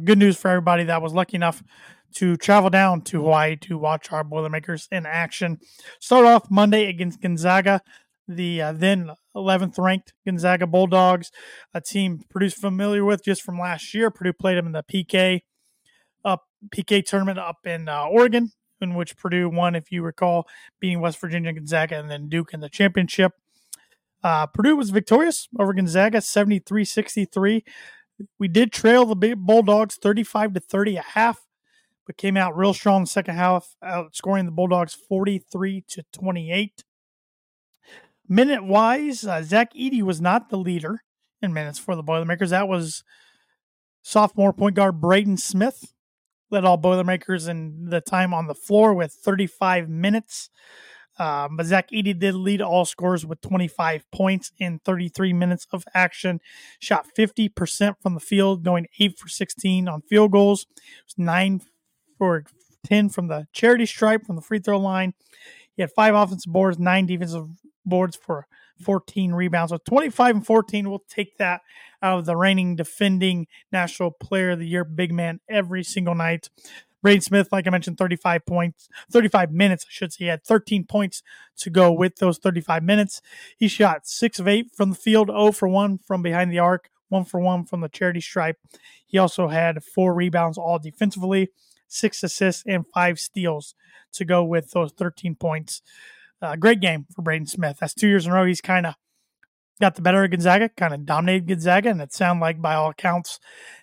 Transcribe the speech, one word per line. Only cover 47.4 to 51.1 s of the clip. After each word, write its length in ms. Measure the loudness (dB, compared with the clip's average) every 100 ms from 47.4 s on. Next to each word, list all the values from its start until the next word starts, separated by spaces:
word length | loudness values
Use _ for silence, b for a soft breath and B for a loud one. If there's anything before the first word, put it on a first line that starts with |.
| -4
in 380 | -8 -10 -12 -6
the 160 | -6
time 300 | -2 0 0
on 140 | -2 -4
the 80 |
floor 400 | -10 0 4 6
with 200 | 4 -2
thirty-five 760 | -4 -2 0 -2 -2 0 0 -2
minutes. 640 | -2 0 -2 -4 -14 -16 B B B B B B